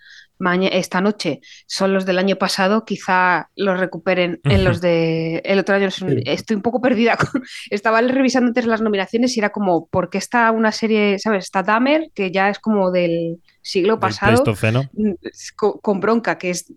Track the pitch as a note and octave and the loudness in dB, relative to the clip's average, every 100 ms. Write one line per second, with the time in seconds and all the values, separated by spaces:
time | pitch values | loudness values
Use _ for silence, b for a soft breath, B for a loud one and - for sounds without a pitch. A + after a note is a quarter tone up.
0 | B B B - F#3 F3+ F#3+ F#3 F3+ F3+ | B B B -4 0 2 0 0 -2 -2
1 | G3+ G#3 E3+ C3 B B B - F#3+ F#3+ | -2 -2 -4 -6 B B B -4 0 0
2 | F#3+ F#3 G3 F#3+ F#3 - F#3+ A3 A3 G3+ | 0 0 0 0 -2 0 0 0 -2 -8
3 | - F#3 F3+ E3+ - - G3 F#3 F3+ E3 | 0 2 2 0 -2 -4 -2 -2 -2 -4
4 | F#3+ F#3 F3 F3 C#3+ F#3+ F#3 E3+ F3 E3 | -2 0 0 -2 2 2 2 0 0 0
5 | E3 D#3+ D#3+ E3 - G3 F3 G3 G3 - | 0 -2 -4 -4 0 0 2 0 0 -4
6 | F#3 B2+ A#2+ D#3 - G#3 A#3+ A3 B3+ A3 | -2 -2 -2 -4 -2 -2 0 2 2 4
7 | A#3 F#3+ - - - - - G#3 A3+ A3+ | 2 2 0 -2 -8 -16 -8 -4 0 2
8 | B3 C4 C4 B3+ B3 A#3+ A#3 A3 A3 G3+ | 2 2 2 2 2 0 0 0 0 -2
9 | F#3 A3+ B3 A#3 G3+ G#3 G3 E3 - F#3+ | -2 0 0 0 -2 0 0 0 0 -4
10 | F3 G3 - B3 A3+ A3+ A3 G#3+ A3 A3 | -2 -4 -2 0 2 2 0 0 0 2
11 | G#3 G3 A3 G3+ F3+ F#3+ F#3+ A3 C4 D#4 | 2 0 0 -2 -2 -4 0 2 2 0
12 | D#4+ - F#3+ F#3 G3 G3+ A3 G#3 F#3 F3+ | -2 -6 -4 0 0 0 0 2 2 2
13 | F3 E3+ E3 E3+ _ b - G3 F#3+ - | 0 0 -4 -8 _ b -4 0 2 2
14 | F#3+ G#2 G#2 A#2+ A#2+ G#2 A2 A#2+ C#3 - | 0 0 2 4 2 0 0 0 -2 -2
15 | G#3+ F3+ - - - - G#3 - - G3 | -2 -2 -10 -14 -16 -2 -2 0 -2 0
16 | G#3 A#3 G#3+ E3 F#3 F3 - | 2 2 0 -4 -4 -6 -8